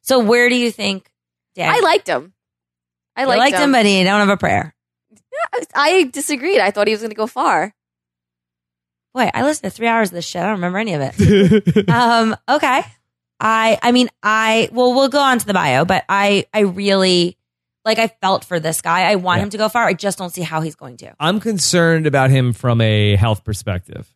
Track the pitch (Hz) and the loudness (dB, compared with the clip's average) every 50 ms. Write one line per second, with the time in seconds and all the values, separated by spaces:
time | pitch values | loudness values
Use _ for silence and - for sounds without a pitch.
0 | _ - 254 247 226 202 240 240 240 254 254 247 240 233 208 - 202 202 196 190 | _ 0 0 2 4 4 4 4 4 2 2 0 0 -2 -4 -4 -6 -6 -6 -8
1 | _ _ _ _ _ _ _ _ _ _ _ 185 - - 415 494 453 320 339 415 | _ _ _ _ _ _ _ _ _ _ _ -6 -2 0 0 2 2 2 0 0
2 | - - 160 127 147 185 _ _ _ _ _ _ _ _ _ _ _ _ _ _ | -2 -4 -6 -6 -6 -10 _ _ _ _ _ _ _ _ _ _ _ _ _ _
3 | _ _ _ 233 262 269 240 - 247 285 285 - 294 277 262 247 214 202 196 190 | _ _ _ -4 -2 0 2 2 2 2 2 0 0 2 2 2 2 2 2 2
4 | 180 185 202 208 208 196 202 190 - - - - - 156 _ _ _ _ _ _ | 2 2 2 2 2 0 0 0 -2 -2 -2 -2 -4 -6 _ _ _ _ _ _
5 | _ _ 320 _ _ _ 508 587 679 - - - - _ - - 285 311 370 370 | _ _ _ _ _ _ -8 -8 -8 -6 -6 -8 -8 _ -4 -2 0 2 2 2
6 | 320 247 - 277 285 - 294 247 262 359 392 240 190 196 202 208 202 208 220 208 | 0 0 -4 -10 -6 -6 -6 -6 -4 0 0 0 0 0 0 0 -2 0 -2 -4
7 | 226 220 214 214 220 226 - 254 302 311 202 156 170 208 _ _ _ _ _ _ | -6 -10 -6 -6 -8 -6 -4 -4 -2 0 0 0 -2 -4 _ _ _ _ _ _
8 | _ _ _ _ _ _ _ _ _ _ _ _ _ _ _ _ _ _ _ _ | _ _ _ _ _ _ _ _ _ _ _ _ _ _ _ _ _ _ _ _
9 | _ _ _ 254 240 - - - 254 294 311 - - 196 - - 226 233 226 233 | _ _ _ -2 -2 -2 0 -2 -2 -2 -2 -4 -8 -10 -8 -4 -2 0 0 0
10 | 220 185 175 175 165 - - 180 175 202 220 190 175 180 180 202 226 214 175 147 | 0 -2 -4 -10 -12 -8 -8 -4 -4 -4 -4 -4 -4 -4 -4 -4 -4 -4 -4 -4
11 | 139 131 - - 190 - 208 190 202 170 214 208 - 180 - 214 202 196 233 233 | -4 -6 -2 2 2 4 4 4 4 4 4 2 2 2 0 2 2 2 2 2
12 | 247 233 233 233 226 226 - - _ - 262 302 320 277 254 294 392 - _ _ | 2 2 2 2 2 0 -2 -6 _ -2 0 0 2 0 0 0 -2 -4 _ _
13 | _ _ _ _ _ _ _ _ - 220 220 220 220 226 220 - - 240 240 247 | _ _ _ _ _ _ _ _ -2 0 0 2 2 2 0 2 2 2 2 2
14 | 247 - _ _ - 208 220 220 220 220 220 226 226 - - 240 247 247 247 269 | 2 0 _ _ -2 -2 0 0 0 0 0 0 0 -2 0 0 2 2 4 2
15 | 269 269 269 294 277 269 254 233 - 208 196 180 165 147 123 131 165 185 190 160 | 0 2 2 0 2 2 0 0 -2 -2 -2 0 0 2 2 2 2 2 0 -2
16 | - - 190 196 202 202 202 196 - _ - 220 208 196 180 190 202 196 196 190 | 0 -2 -2 0 2 2 2 0 -2 _ -2 0 0 0 -2 -2 0 0 2 2
17 | 190 185 180 175 170 180 - _ _ _ _ _ _ _ _ _ _ 220 220 226 | 2 2 2 2 0 -2 -4 _ _ _ _ _ _ _ _ _ _ -2 0 0
18 | 226 226 _ _ - 190 196 - - - 180 170 156 160 160 - - - 165 180 | -2 -2 _ _ -2 -2 -2 -2 -4 -6 -6 -4 -4 -4 -6 -4 -4 -2 -2 0
19 | 185 175 208 190 175 185 175 180 202 208 196 208 214 214 - 240 233 175 190 - | 2 0 0 0 0 -2 -2 -2 -2 -4 -4 -4 -4 -2 0 0 0 0 -2 -2
20 | - 196 185 - 190 175 - 180 170 151 160 160 160 160 143 _ 147 131 123 117 | -4 -6 -6 -6 -10 -12 -8 -10 -8 -6 -4 -6 -6 -6 -10 _ -20 -20 -20 -20
21 | - - - _ 143 160 196 214 - 226 214 180 - - - 175 170 165 165 160 | -20 -20 -10 _ -2 -2 -2 -2 -2 -4 -4 -2 -2 0 2 2 2 2 2 2
22 | 156 151 139 139 131 131 139 135 127 123 113 - - 123 117 117 113 110 107 107 | 0 0 2 2 4 4 4 4 2 0 -2 -2 -2 0 2 2 2 2 2 2
23 | 104 104 101 95 117 117 107 104 _ - 95 - - 104 92 90 - - - - | 2 2 2 2 2 2 0 -2 _ -10 -10 -8 -6 -8 -8 -8 -10 -12 -18 -18
24 | - _ _ | -18 _ _